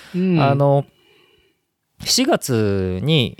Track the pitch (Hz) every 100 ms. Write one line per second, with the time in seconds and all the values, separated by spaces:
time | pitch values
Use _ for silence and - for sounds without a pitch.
0 | - 180 185 170 139 139 143 139 139 _
1 | _ _ _ _ _ _ _ _ _ _
2 | - - 269 214 - 120 107 98 92 92
3 | 131 160 - -